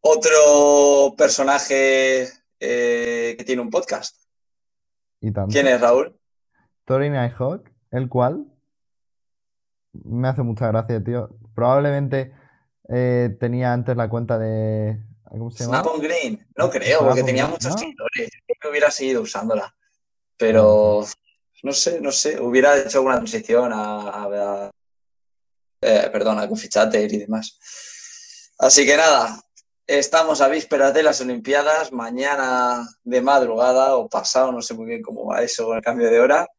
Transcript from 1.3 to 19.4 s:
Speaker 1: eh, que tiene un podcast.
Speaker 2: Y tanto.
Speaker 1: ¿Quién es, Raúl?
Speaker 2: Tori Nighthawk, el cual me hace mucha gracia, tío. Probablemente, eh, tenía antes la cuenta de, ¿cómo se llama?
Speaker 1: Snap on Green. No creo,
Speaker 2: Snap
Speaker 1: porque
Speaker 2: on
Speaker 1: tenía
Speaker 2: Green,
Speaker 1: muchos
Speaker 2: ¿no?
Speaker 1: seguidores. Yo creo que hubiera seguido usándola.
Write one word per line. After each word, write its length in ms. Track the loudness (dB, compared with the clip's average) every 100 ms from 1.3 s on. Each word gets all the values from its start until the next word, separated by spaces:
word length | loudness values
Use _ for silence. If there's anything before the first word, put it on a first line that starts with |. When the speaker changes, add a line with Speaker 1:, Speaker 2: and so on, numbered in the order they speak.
| 2 0 0 0 0 2 2 2 0 -4 -10 _ _
Speaker 1:
eh, 760 | -4 -2 -2 -2 -4 -4 -6 -8
que 80 |
tiene 180 | -6 -6
un 80 | -4
podcast. 460 | -6 -4 -8 -10 _ _ _ _ _ _ _ _ _ _ _
Speaker 2:
Y 120 | -8
tanto. 180 | -6 -2
Speaker 1:
¿Quién 160 | 0 2
es, 140 | 2
Raúl? 360 | 4 2 0 _ _ _ _ _ _ _
Speaker 2:
Tori 240 | _ -4 -2
Nighthawk, 600 | -2 -4 -4 -6 -6 _ _ _
el 180 | -8 -4
cual 380 | 0 -2 -2 -12 _ _ _ _ _ _ _ _ _ _ _ _ _ _
me 360 | -20 -10 -4 -4
hace 140 | -2
mucha 260 | -4 -4 -2
gracia, 340 | -2 -2 -6
tío. 280 | -4 -6 -8 -16 -16
Probablemente, 800 | -2 2 2 2 -2 -2 -4 -6 _ _ _ _ _ _
eh, 440 | -2 0 0 -2 -2
tenía 320 | -4 -2 -2
antes 240 | -2 -2 -4
la 120 | -2
cuenta 300 | -4 -4 -4
de, 640 | -2 -2 -2 -2 -4 -6 -12 -20 _
¿cómo 200 | -12 -12
se 140 | -10
llama? 160 | -4 -2
Speaker 1:
Snap 140 | -2
on 60 | -4
Green. 460 | -4 -4 -4 -8 _ -4
No 140 | -2
creo, 280 | -2 0 2
Speaker 2:
Snap 100 | 4
Speaker 1:
porque 120 | 2
Speaker 2:
on 40 | 0
Speaker 1:
tenía 180 | 0
Speaker 2:
Green, 100 | -2
Speaker 1:
muchos 180 | -4 -4
Speaker 2:
¿no? 60 | -4
Speaker 1:
seguidores. 520 | -6 -10 -8 -8 -10
Yo 100 | -12 _
creo 120 | -6
que 80 | -4
hubiera 220 | 0 0
seguido 320 | 0 -2 -2
usándola. 520 | -4 -8